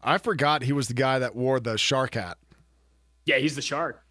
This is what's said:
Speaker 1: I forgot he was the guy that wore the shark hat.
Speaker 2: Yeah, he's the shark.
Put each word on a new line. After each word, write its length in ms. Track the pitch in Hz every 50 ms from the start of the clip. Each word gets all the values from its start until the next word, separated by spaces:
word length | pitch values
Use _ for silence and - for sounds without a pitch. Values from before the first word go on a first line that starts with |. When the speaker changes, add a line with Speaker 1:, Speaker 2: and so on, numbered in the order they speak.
| -
Speaker 1:
I 140 | 123 160
forgot 460 | 190 - 233 196 135 143 147 151 143 120
he 100 | 131 143
was 160 | 143 123 110
the 40 | 123
guy 260 | 131 131 131 135 131
that 180 | 127 117 101
wore 240 | 120 127 131 131 127
the 160 | 113 120 110
shark 380 | 107 - - 143 131 131 120 -
hat. 220 | 117 92 87 - - _ _ - - _ _ _ _ _ _ _ _ _ _ _ _ _
Speaker 2:
Yeah, 140 | 160 139
he's 180 | 131 143 156 139
the 60 | 139
shark. 420 | - - 143 151 170 139 - - _ _